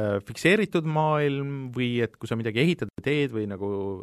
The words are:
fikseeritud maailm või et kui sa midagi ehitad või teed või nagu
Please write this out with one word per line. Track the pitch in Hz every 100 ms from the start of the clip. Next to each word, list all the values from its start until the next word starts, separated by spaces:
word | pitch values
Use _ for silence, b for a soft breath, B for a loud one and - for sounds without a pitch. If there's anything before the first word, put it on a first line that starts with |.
| 107 101
fikseeritud | - - 165 214 202 175 156
maailm | 156 156 151 143 139 139 139 131
või | 123 123 120
et | 113 -
kui | 113
sa | 117
midagi | 113 110
ehitad | 165 165 104
või | -
teed | 135 147 135
või | 113 104
nagu | 95 101 98 98 95